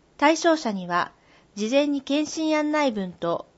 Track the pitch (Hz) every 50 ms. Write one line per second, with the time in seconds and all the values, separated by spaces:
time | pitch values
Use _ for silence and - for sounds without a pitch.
0 | _ _ _ - 285 302 330 311 - 339 320 311 - 233 202 190 180 175 175 175
1 | - - - _ _ _ _ _ _ _ - 202 208 220 262 277 294 294 285 277
2 | 269 - 277 302 302 294 - 320 320 311 311 302 302 302 302 302 285 269 214 208
3 | 190 180 170 - - 170 170 - - _ _